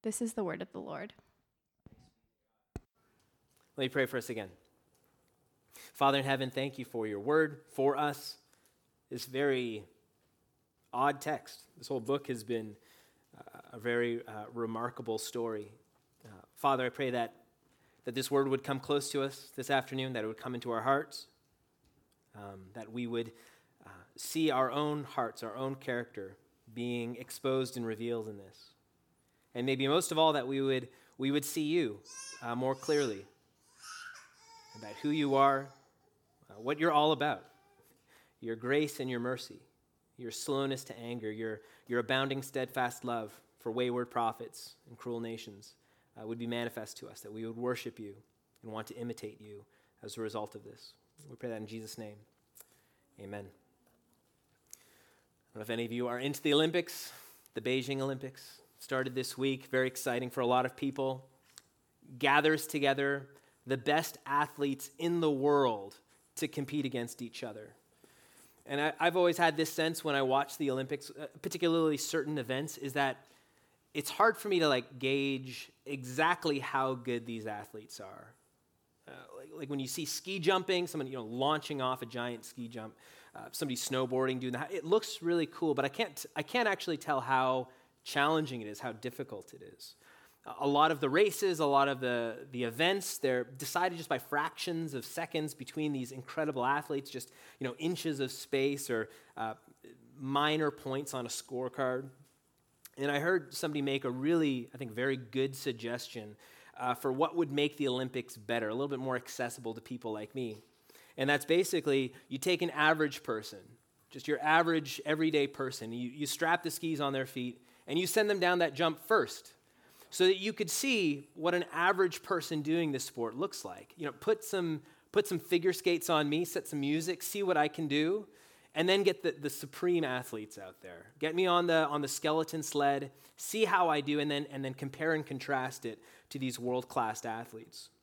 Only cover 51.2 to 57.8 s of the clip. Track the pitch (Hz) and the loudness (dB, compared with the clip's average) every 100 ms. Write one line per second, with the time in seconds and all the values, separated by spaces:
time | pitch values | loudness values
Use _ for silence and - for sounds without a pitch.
51.2 | 143 127 123 113 107 113 110 - 107 104 | -20 -10 -8 -8 -8 -10 -12 -12 -14 -14
52.2 | 107 _ _ - - _ _ _ _ - | _ _ _ -20 -20 _ _ _ _ -18
53.2 | 98 101 98 _ _ _ _ _ _ _ | -12 -10 -12 _ _ _ _ _ _ _
54.2 | _ _ _ _ _ - _ _ _ _ | _ _ _ _ _ -20 _ _ _ _
55.2 | _ _ _ 110 107 117 117 117 123 120 | _ _ _ -12 -6 -4 -2 -2 -2 -2
56.2 | 139 147 156 147 160 175 170 - - - | -2 0 4 6 6 2 -2 -8 -12 -14
57.2 | - - _ - 123 131 | -20 -20 _ -6 0 0